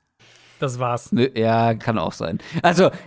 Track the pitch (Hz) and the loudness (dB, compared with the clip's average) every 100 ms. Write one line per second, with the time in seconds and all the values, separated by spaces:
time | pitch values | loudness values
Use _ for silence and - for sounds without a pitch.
0 | _ _ _ - - - 139 123 123 120 | _ _ _ -20 -20 -8 -6 -4 -4 -4
1 | - 123 117 113 113 113 117 113 - 107 | -2 0 2 2 2 2 2 0 -2 -2
2 | 85 - - - - 165 175 175 175 - | -4 -6 -6 -8 -8 0 2 4 4 2